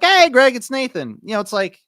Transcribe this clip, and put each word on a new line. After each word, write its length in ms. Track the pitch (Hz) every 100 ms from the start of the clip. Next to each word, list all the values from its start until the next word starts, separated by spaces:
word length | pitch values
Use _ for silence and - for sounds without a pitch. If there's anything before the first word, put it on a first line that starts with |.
Hey, 260 | 349 381 339
Greg, 260 | 254 269 247
it's 140 | -
Nathan. 480 | 269 262 185 127 110
You 120 | 170
know, 60 | 214
it's 120 | 202
like 280 | 208 190 _